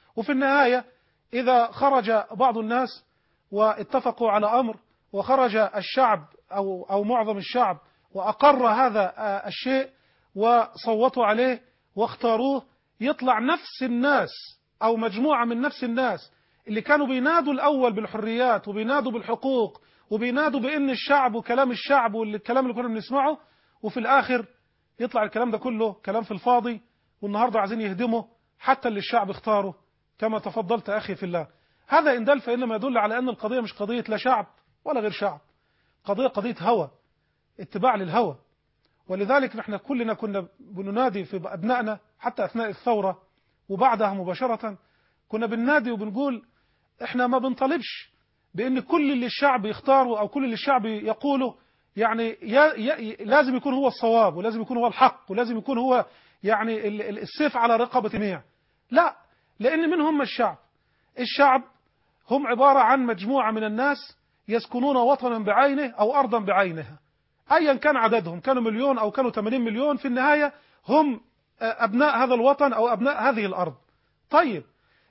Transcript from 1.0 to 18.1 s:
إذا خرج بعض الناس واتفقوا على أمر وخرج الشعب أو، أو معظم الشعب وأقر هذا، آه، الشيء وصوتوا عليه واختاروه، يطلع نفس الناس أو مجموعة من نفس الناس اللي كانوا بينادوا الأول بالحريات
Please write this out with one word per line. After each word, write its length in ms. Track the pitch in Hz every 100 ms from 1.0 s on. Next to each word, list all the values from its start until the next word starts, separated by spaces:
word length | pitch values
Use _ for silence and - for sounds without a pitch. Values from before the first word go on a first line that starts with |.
| _ _ _
إذا 320 | 240 247 247 233
خرج 460 | - 277 269 208 220 -
بعض 260 | 208 254 226
الناس 460 | 220 240 247 - _ _ _ _ _
واتفقوا 800 | 202 220 214 202 262 247 - 233
على 160 | 202 208
أمر 300 | 240 240 214 _ _ _
وخرج 440 | 196 214 269 254 214
الشعب 680 | 202 214 180 - 247 196 151 _ -
أو، 340 | 196 196 185 -
أو 140 | 196
معظم 320 | 208 247 220 202
الشعب 420 | 160 247 220 165 _ _ _
وأقر 520 | 196 190 208 285 277 240
هذا، 440 | 220 262 214 185 -
آه، 300 | 214 196 202
الشيء 400 | - 254 269 269 _ _ _ _
وصوتوا 920 | 196 220 240 220 - 226 220 254 254 214
عليه 360 | 220 254 233 _ _ _ 190
واختاروه، 680 | 226 - 233 220 262 269 - _ _ -
يطلع 380 | 240 294 254 220
نفس 440 | 247 339 - -
الناس 480 | 262 240 277 269 170 - - - _ -
أو 140 | 220 226
مجموعة 480 | 226 196 294 262
من 160 | 233 233
نفس 240 | 285 -
الناس 480 | 247 233 254 180 - _ _ _ -
اللي 120 | 214
كانوا 260 | 240 294 269
بينادوا 460 | 262 269 339 294
الأول 400 | 262 285 277 247
بالحريات 760 | 208 214